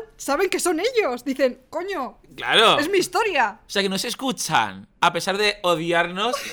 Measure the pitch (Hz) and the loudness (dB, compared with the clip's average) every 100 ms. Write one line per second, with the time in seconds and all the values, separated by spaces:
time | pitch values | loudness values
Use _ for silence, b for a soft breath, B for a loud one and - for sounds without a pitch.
0 | 440 - - 294 381 370 349 320 453 494 | -2 -8 -2 0 0 0 0 0 0 0
1 | 330 247 285 262 262 247 - 311 381 359 | 0 -2 -4 0 0 -2 -10 -8 -6 -6
2 | 233 - - - 120 165 220 277 302 392 | -6 -10 -20 -8 0 4 6 4 2 0
3 | - 392 440 285 214 196 - 202 196 190 | 0 0 0 0 0 -2 -6 -2 -2 -2
4 | 240 - 262 - - 143 107 95 104 - | -6 -6 -6 -4 0 0 0 -4 -14 0
5 | - 170 190 202 208 208 180 160 170 170 | 0 0 -2 0 0 2 0 0 2 0
6 | 175 185 226 571 - | 0 -2 -4 -4 -6